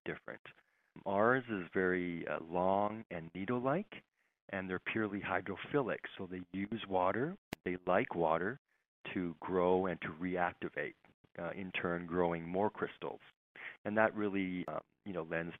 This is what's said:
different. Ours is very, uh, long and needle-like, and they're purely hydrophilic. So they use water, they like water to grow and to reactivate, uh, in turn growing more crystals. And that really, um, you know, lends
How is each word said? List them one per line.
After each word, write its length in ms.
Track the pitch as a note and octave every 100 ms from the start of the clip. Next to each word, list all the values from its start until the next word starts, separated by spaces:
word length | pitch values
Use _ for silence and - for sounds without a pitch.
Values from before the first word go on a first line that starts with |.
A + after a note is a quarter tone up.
| -
different. 360 | E2 - - - - _ _ _ - G2
Ours 380 | G2 A2+ C3 A#2+
is 140 | G2+ E2
very, 520 | F#2+ F#2 F2+ F2 E2+ -
uh, 120 | D2+ E2
long 520 | F2 F#2 G2 G#2 A2 A2
and 200 | F2 D#2+
needle-like, 720 | F2+ G2 B2 C3 D#3+ G#3+ - _ _ _ _ -
and 200 | G2 F#2
they're 100 | F#2
purely 400 | - A2+ G#2+ G2
hydrophilic. 800 | - F#2 G2 F#2+ - D3 A2+ D#2 - -
So 100 | F#2
they 100 | F#2 F2+
use 300 | F#2+ G2+ A2+ G2+
water, 480 | F#2 F#2 G#2 D3+ G3 - - F#2
they 120 | F2+ F2+
like 300 | F#2+ - F2
water 440 | D#2+ E2 F#2+ C#3 _ _ _ _ -
to 220 | G2 F2 D#2+
grow 480 | - F#2 F2+ F#2 F#2
and 120 | E2
to 80 | - D#2
reactivate, 720 | F2+ F2+ F2 - E2+ D2 D2 - _ _ _ -
uh, 120 | E2+ E2
in 160 | F#2
turn 340 | - F2 E2+ F2
growing 400 | F2 F2 E2+ E2
more 220 | F#2 G#2
crystals. 500 | - - - D#2 - - _ _ - - - A2
And 100 | G#2+
that 180 | A2 G#2
really, 500 | G#2 G2 F#2 F2+ E2+
um, 120 | - - _ G2+
you 80 |
know, 140 | F2+ D#2+
lends 240 | E2 E2+ D#2+